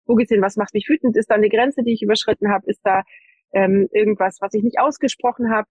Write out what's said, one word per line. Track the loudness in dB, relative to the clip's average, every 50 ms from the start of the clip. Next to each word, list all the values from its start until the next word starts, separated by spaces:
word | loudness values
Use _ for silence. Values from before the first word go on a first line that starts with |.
| _
Wo | 0 0
geht's | 2 2 2 2
hin? | 2 2
Was | 0 -2
macht | -4 -6 -4 -4
mich | -6 -2 -2
wütend? | -2 0 0 0 0
Ist | 0 0 0
da | 2
eine | 2 2 2
Grenze, | 2 2 0 0 0 -2 -2
die | -2 -2
ich | -2 0
überschritten | -2 -2 0 0 -2 -2 0 0 0 0
habe? | -2 -2 -4
Ist | -8 -4 _
da, | 0 0 0 -2 -6 -14 -20 _ _ _ _ _ _ -2
ähm, | 0 2 2 2 2 0 0 0
irgendwas, | 0 0 0 0 0 -2 -2 -2 -6
was | -8 -4 -2
ich | -2 -2
nicht | 0 0 0
ausgesprochen | 0 0 0 -2 -4 -4 -4 -2 -4 -4 -4 -2 -4 -2 -2
habe? | -2 -4 -6